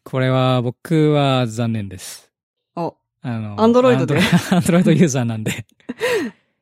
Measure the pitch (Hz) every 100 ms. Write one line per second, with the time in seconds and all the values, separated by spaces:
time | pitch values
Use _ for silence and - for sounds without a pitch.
0 | - 131 131 131 127 127 120 - - 160
1 | 151 147 139 131 120 110 117 110 98 95
2 | - - _ _ _ _ _ - 165 -
3 | _ _ 131 113 107 104 226 247 254 247
4 | 254 147 220 175 - 180 - 170 180 156
5 | 165 131 117 110 107 - - _ - 240
6 | 466 453 240 - _ _